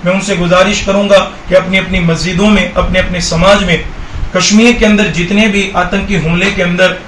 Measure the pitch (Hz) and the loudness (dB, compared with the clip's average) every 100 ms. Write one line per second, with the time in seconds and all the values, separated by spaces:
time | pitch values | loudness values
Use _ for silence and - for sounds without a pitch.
0 | 175 190 202 185 170 180 196 208 - 196 | -2 -2 -2 -2 0 2 2 0 -2 0
1 | 196 196 180 - - 185 175 190 180 185 | 4 2 2 -10 0 0 2 -2 -2 -2
2 | 170 160 160 175 208 202 175 - 170 180 | 0 -2 -2 0 2 2 0 -2 0 0
3 | 185 180 170 165 180 202 185 160 - - | -2 -4 -4 0 4 4 2 -2 -4 -10
4 | - - - 180 180 208 233 233 220 208 | -10 -6 -4 -2 2 4 4 4 2 2
5 | 190 160 175 202 220 196 190 180 180 196 | 0 -2 -2 0 0 0 -2 -4 -2 -4
6 | - 196 156 175 190 202 175 175 185 - | -2 -2 -2 -2 -2 -2 -2 2 0 0